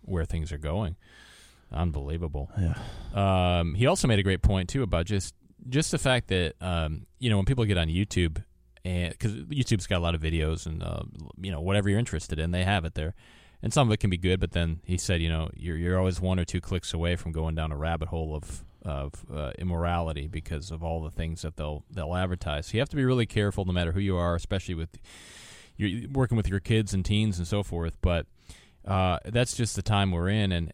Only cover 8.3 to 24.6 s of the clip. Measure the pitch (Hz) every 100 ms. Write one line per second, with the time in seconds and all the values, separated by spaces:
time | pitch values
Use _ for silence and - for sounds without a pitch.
8.3 | 78 - _ _ _ 92 90 87 - 110
9.3 | 117 - 147 120 104 - 90 85 82 80
10.3 | 80 78 80 82 80 82 80 - - 80
11.3 | - 95 78 87 101 101 98 120 78 -
12.3 | 76 82 87 92 101 80 - 78 - -
13.3 | - - - 113 147 123 107 98 90 90
14.3 | 92 92 85 82 82 - 90 - 85 82
15.3 | 80 80 - 87 80 87 92 92 90 92
16.3 | 92 85 90 - 90 - 82 85 87 85
17.3 | 80 80 80 80 71 78 82 80 82 78
18.3 | 76 - - - - - 69 69 - -
19.3 | 76 69 - 90 85 85 87 82 73 73
20.3 | 80 - 78 87 80 82 82 80 - 82
21.3 | 82 80 - 76 76 - - 76 90 92
22.3 | 90 - 73 - 107 143 147 127 127 113
23.3 | 110 101 98 92 90 85 87 98 90 87
24.3 | 85 - 98